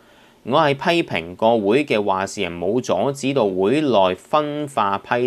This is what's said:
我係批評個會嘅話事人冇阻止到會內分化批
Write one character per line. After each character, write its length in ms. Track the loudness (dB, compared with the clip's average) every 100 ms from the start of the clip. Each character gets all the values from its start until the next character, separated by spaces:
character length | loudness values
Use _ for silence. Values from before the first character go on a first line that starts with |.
| _ _ _ _
我 160 | -2 2
係 140 | 2
批 280 | 0 0 0
評 320 | 0 -4 -6
個 240 | 0 2 4
會 260 | 4 2
嘅 160 | 2 0
話 240 | 0 -2
事 160 | -2 -4
人 140 | -6 -4
冇 240 | -2 -2
阻 300 | -2 -2 -2
止 240 | -4 -2
到 100 | 0 0
會 320 | 0 0 2
內 340 | 2 4 4
分 540 | 0 -2 -2 -2 -4 -6
化 280 | -2 0 -2
批 120 | -2 -2